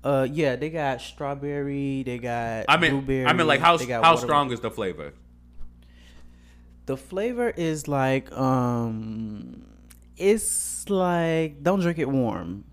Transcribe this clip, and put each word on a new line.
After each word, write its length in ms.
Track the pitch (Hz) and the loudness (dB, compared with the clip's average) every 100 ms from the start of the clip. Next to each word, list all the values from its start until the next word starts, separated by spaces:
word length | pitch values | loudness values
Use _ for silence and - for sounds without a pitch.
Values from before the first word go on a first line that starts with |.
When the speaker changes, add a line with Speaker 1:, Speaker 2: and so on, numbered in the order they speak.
Speaker 1:
uh, 240 | 135 135 131 | 2 2 2
yeah, 260 | 147 147 123 | 0 0 0
they 120 | 151 | -4
got 300 | 160 143 123 | -2 -2 -2
strawberry, 1000 | - - 143 139 143 143 143 139 139 135 | -8 -8 -6 -4 -4 -4 -4 -2 -2 -2
they 160 | 123 123 | -4 -6
got 480 | 123 117 117 110 - | -4 -4 -4 -4 2
Speaker 2:
I 80 | 160 | 4
mean, 140 | 165 | 4
Speaker 1:
blueberry, 360 | 139 135 135 131 | 0 0 0 2
Speaker 2:
I 60 | |
mean, 140 | 170 156 | 4 4
like, 140 | 139 | 6
how, 180 | 165 170 | 6 4
Speaker 1:
they 80 | 123 | 0
got 160 | 120 | 4
Speaker 2:
how 120 | 165 | 6
Speaker 1:
watermelon. 60 | 160 | 6
Speaker 2:
strong 320 | 123 147 135 | 4 2 2
is 80 | 117 | -2
the 100 | 113 | -4
flavor? 440 | 110 98 80 73 - - - - - - - - - - - - - - - - - - | -4 -6 -6 -12 -14 -20 -20 -20 -12 -12 -14 -20 -20 -20 -20 -20 -20 -20 -20 -20 -18 -8
Speaker 1:
The 100 | 135 | -8
flavor 540 | - 185 226 240 240 | -6 -4 -4 -2 -2
is 380 | - 165 156 143 | 0 -2 -2 -2
like, 420 | 143 131 135 131 | 0 2 0 -2
um, 1300 | - 131 131 123 120 117 110 110 110 110 104 123 - - - - - - - | -2 0 2 2 0 -2 -4 -6 -6 -8 -8 -12 -16 -20 -20 -20 -20 -20 -2
it's 720 | 190 220 - - - - - | 2 2 0 -4 -4 -8 -2
like, 720 | 196 180 175 165 165 160 143 | 0 2 2 2 2 0 -2
don't 180 | 147 196 | 0 2
drink 180 | 175 160 | 0 0
it 100 | 135 | 0
warm. 560 | 135 117 92 85 98 - | 2 0 -2 -6 -10 -12